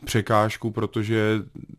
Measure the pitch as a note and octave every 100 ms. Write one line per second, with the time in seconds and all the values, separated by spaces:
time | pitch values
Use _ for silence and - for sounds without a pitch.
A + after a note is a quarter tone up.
0 | - A2+ - A2 G#2+ - A#2 G#2+ G#2+ A2+
1 | G#2+ A2+ G#2+ G#2+ - - -